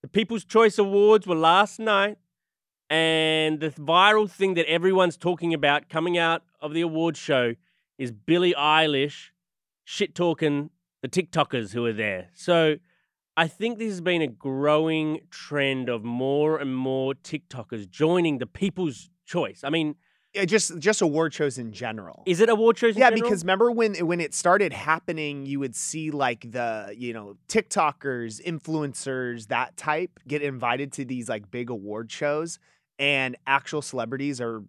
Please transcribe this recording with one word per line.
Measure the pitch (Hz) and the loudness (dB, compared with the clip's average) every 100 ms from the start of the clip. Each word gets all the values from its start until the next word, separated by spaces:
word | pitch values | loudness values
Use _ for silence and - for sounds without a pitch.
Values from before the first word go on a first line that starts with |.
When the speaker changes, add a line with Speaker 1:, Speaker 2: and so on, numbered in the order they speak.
Speaker 1:
the | - | -2
People's | 208 220 226 | -2 -2 -4
Choice | - 220 226 208 | 0 4 4 4
Awards | 196 202 208 220 190 | 2 6 6 6 4
were | |
last | 165 160 180 208 - | 2 6 6 4 -2
night, | 220 202 202 208 _ _ _ _ _ _ _ | 0 2 0 -4 _ _ _ _ _ _ _
and | 160 160 160 160 156 156 156 | 2 2 2 2 2 0 0
the | 156 | -4
viral | 156 143 170 196 214 208 | -6 2 6 6 6 2
thing | - 190 | 0 0
that | 175 147 | 0 0
everyone's | 165 185 190 180 - | 2 4 4 2 2
talking | 175 175 170 | -4 -2 -2
about | 160 143 147 - | 2 2 2 -2
coming | 160 170 175 | -4 0 0
out | 165 165 _ _ | 0 0 _ _
of | 151 | -6
the | 160 | -4
awards | 170 160 165 151 | -2 0 -2 -2
show | - 135 120 117 _ _ _ - | 0 2 2 -4 _ _ _ -10
is | 127 | -10
Billie | 107 - 175 180 165 | -8 0 2 2 2
Eilish | 147 156 160 139 143 - - _ _ _ _ _ | 4 4 4 0 -2 -6 -20 _ _ _ _ _
shit-talking | - - - - 175 156 156 143 151 _ _ _ | -14 -6 -4 0 -2 0 0 -2 -6 _ _ _
the | 127 | -4
TikTokers | 185 165 160 143 127 104 | -4 -2 -2 0 -2 -4
who | 117 117 | -2 -2
are | |
there. | 107 104 92 90 | -2 -2 -4 -8
So | - - 170 160 156 _ _ _ _ _ - | -10 2 4 4 0 _ _ _ _ _ -2
I | 165 | -2
think | - 226 220 | -2 -6 -4
this | 220 | -6
has | 185 | -4
been | 170 175 | 0 0
a | 147 | 0
growing | 110 139 135 147 151 160 160 156 156 _ | -4 -6 -2 2 2 2 0 -2 -4 _
trend | - - 147 139 131 123 | -20 -6 -2 0 -2 -4
of | 117 | -6
more | 113 120 135 143 151 156 | -6 -4 -2 0 0 0
and | 139 131 | -4 -4
more | 131 131 131 | -2 -2 -4
TikTokers | 139 - 151 _ 127 110 113 95 | -6 -10 -12 _ -16 -12 -12 -12
joining | - 160 180 170 135 | 0 2 4 2 0
the | 120 | -6
People's | - 196 - 170 117 - _ - | -4 -4 -2 -6 -6 -18 _ -8
Choice. | 175 123 - | -4 -4 -6
I | 139 | -4
mean | 165 151 147 _ _ _ | -2 -2 -6 _ _ _
Speaker 2:
Yeah, | 202 | -4
just, | 185 214 - 165 | 0 2 0 -2
just | 165 214 | 0 2
award | 170 147 165 | 2 2 -2
shows | - 147 127 | 0 -4 -4
in | 117 | -12
general. | 104 120 110 90 - - | -8 -8 -8 -14 -8 -2
Speaker 1:
Is | 175 | 4
it | 226 | 4
award | 214 226 220 | 6 4 4
shows | 233 208 | 2 6
in | |
Speaker 2:
Yeah, | 254 | 6
Speaker 1:
general? | 226 233 | 6 0
Speaker 2:
because | 196 | 0
remember | 170 190 240 | 0 2 2
when, | 233 220 180 170 | 4 0 0 -2
when | 175 | 0
it | 156 | -2
started | - 175 196 185 | 0 2 4 2
happening, | 120 151 160 - 160 147 143 139 | -2 0 0 -2 -6 -6 -6 -6
you | 139 | -4
would | 135 | -4
see, | - - 160 156 | -6 -8 -6 -6
like, | 147 127 117 120 | 0 -2 -2 -8
the, | 123 117 110 101 107 | -6 -4 -6 -10 -10
you | 120 | -8
know, | 113 101 101 - | -8 -12 -18 -4
TikTokers, | 117 - 202 156 - 139 123 117 107 | -4 -2 0 0 -2 -6 -4 -6 -8
influencers, | 175 160 - 156 147 - 135 131 123 120 107 | -8 -8 -4 -4 -4 -6 -6 -4 -6 -8 -4
that | 123 127 - | -2 -2 -6
type | 156 156 180 _ 123 | -4 -4 -4 _ -8
get | 147 | -4
invited | 143 131 120 127 139 | -4 -4 -2 -2 -4
to | - 127 | -8 -8
these, | 127 117 | -8 -6
like, | 110 101 | -8 -8
big | 120 123 | -10 -8
award | 117 101 104 117 | -8 -8 -10 -10
shows, | - 147 151 165 - _ _ _ - | -4 -2 -2 -6 -12 _ _ _ -2
and | 143 139 131 123 - | 0 0 -2 -6 0
actual | 139 - 151 | 0 0 -8
celebrities | - 127 113 135 143 127 | -6 -6 -6 -4 -6 -4
are | 120 113 | -6 -8